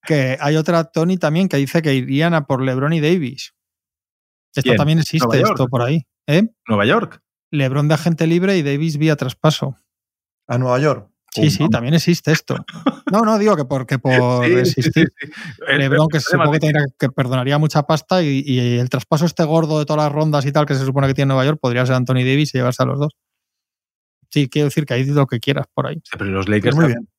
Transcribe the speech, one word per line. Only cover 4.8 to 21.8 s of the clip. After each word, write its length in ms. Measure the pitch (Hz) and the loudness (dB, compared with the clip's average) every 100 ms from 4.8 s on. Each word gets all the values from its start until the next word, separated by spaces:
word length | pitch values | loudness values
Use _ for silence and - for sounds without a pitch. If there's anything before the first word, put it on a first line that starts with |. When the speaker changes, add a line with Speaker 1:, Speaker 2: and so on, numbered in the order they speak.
| 147 160 | 2 0
Speaker 1:
existe, 260 | 147 160 123 | 0 -2 0
Speaker 2:
¿Nueva 160 | 131 | 2
York? 100 | 196 | 0
Speaker 1:
esto 140 | 587 127 | 0 -2
por 140 | 120 | -2
ahí, 240 | 120 160 - _ - | -2 -2 -4 _ -2
¿eh? 220 | 151 226 _ - | 0 0 _ -4
Speaker 2:
¿Nueva 180 | 107 104 | 0 2
York? 360 | 208 - - _ _ _ | 0 -2 -14 _ _ _
Speaker 1:
LeBron 360 | 151 131 135 147 | -2 -2 0 0
de 60 | |
agente 340 | 156 175 160 160 | 0 0 0 0
libre 300 | 170 190 190 | 2 2 0
y 60 | |
Davis 340 | 143 143 160 147 | 0 -2 -2 0
vía 180 | 156 147 | 0 0
traspaso. 600 | 127 - 156 - 139 127 _ _ _ _ _ _ _ | -2 0 0 0 -6 -10 _ _ _ _ _ _ _
Speaker 3:
¿A 100 | 120 | -4
Nueva 220 | 127 127 | 0 0
York? 280 | 151 120 104 _ _ | 0 -2 -6 _ _
Speaker 1:
Sí, 160 | - 107 | 0 0
sí, 100 | 98 | 2
Speaker 3:
Pum. 100 | 151 | 0
Speaker 1:
también 240 | 120 120 | 0 2
existe 400 | 160 - 175 - | 0 2 -2 0
esto. 240 | 160 - - - 165 - - - | -2 -2 -10 -10 -6 -6 -4 -2
No, 120 | 202 | 0
no, 180 | 214 220 | 2 2
digo 160 | 214 180 | 2 0
que 80 | |
porque 340 | 135 135 123 135 | 0 -4 -4 -4
por 440 | 135 127 123 123 123 | 2 2 2 2 2
Speaker 2:
Sí, 60 | |
sí, 80 | 123 | 2
Speaker 1:
existir. 320 | 120 127 143 - - _ | 2 0 0 2 0 _
Speaker 2:
sí, 100 | 147 | -18
sí. 40 | - 170 - - | -16 -16 -14 -2
El, 120 | 139 | 0
Speaker 1:
LeBron, 320 | 135 160 156 | 2 2 2
que 80 | 156 | 0
Speaker 2:
el 60 | |
problema 200 | - 180 156 | 0 2 2
Speaker 1:
supongo 60 | |
que 40 | 151 | 2
Speaker 2:
es 20 | |
que 80 | 151 | 0
Speaker 1:
tendrá 120 | 151 143 - | 0 -2 -2
que 100 | 139 | -4
perdonaría 480 | 131 123 127 127 147 | -2 -2 -2 0 0
mucha 260 | 156 160 | 2 0
pasta 380 | 143 156 - 185 | 0 -2 0 0
y, 220 | 160 135 143 | 0 -2 0
y 340 | 127 120 120 | 0 0 0
el 100 | 123 | 0
traspaso 360 | 127 - 156 165 | -4 -2 0 0
este 200 | - 160 | 0 0
gordo 340 | 165 160 151 | 2 0 -2
de 60 | 147 | 0
todas 180 | 151 | 0
las 80 | 151 | 0
rondas 340 | 143 156 147 135 | 0 0 0 0
y 60 | |
tal 140 | 147 151 | 0 0
que 100 | 135 | 0
se 80 | |
supone 240 | 135 135 139 | 0 0 0
que 60 | |
tiene 140 | 135 139 | 0 0
Nueva 160 | 135 135 | 2 0
York 120 | 156 | 0
podría 240 | 127 120 | -2 0